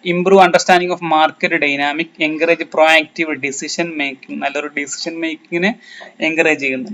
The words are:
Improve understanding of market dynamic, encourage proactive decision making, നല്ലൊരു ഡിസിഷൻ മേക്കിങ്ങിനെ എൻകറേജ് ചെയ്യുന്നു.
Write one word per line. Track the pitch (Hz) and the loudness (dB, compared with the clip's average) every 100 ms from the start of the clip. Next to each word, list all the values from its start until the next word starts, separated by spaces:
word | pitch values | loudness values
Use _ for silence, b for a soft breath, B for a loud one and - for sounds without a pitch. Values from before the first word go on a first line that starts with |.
| 180 | -2
Improve | 175 180 196 180 | 0 4 6 8
understanding | 175 - 180 180 175 | 4 2 0 0 -4
of | 170 156 | 0 2
market | 156 156 180 165 | 2 0 -2 0
dynamic, | 147 139 143 147 165 - 156 | 0 0 -2 -2 -6 -4 -4
encourage | 156 165 165 160 - | 0 0 0 0 2
proactive | 156 160 151 156 160 143 139 | 4 4 2 -6 -6 -4 -6
decision | 135 156 - 170 156 | -8 -10 -6 -6 -4
making, | 139 135 - 143 | -8 -8 -12 -6
നല്ലൊരു | 139 143 147 143 | -4 -4 -6 -8
ഡിസിഷൻ | 139 - 165 165 | -8 -8 -8 -6
മേക്കിങ്ങിനെ | 165 156 _ 175 190 240 B B B B 160 | -6 -8 _ -2 -2 -4 B B B B -4
എൻകറേജ് | 160 160 151 139 | 0 0 0 -2
ചെയ്യുന്നു. | 131 110 | -4 -8